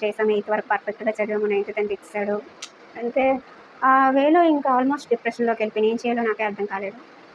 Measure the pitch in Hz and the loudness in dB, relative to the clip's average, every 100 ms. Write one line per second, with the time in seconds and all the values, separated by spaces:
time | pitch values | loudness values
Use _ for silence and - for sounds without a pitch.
0 | 208 208 214 208 214 214 - 202 - - | -2 0 0 0 0 -4 -2 -4 -4 -6
1 | 220 214 214 208 208 202 202 208 208 196 | -6 -4 -4 -2 0 0 -2 -4 -4 -6
2 | - 208 202 208 - - - - - 226 | -8 -6 -4 -4 -6 -16 -18 -18 -18 -8
3 | 240 262 262 269 - - - - 269 269 | -4 0 0 0 -6 -20 -20 -2 2 4
4 | 269 269 294 349 330 294 269 247 262 285 | 4 4 4 6 4 2 2 2 2 -2
5 | - 233 233 233 233 226 220 214 214 233 | -2 -2 -2 -2 -2 0 -2 0 0 0
6 | 240 233 226 214 214 202 202 196 202 233 | -2 0 -2 -2 -4 -4 -6 -4 -8 -10
7 | - - - | -20 -20 -20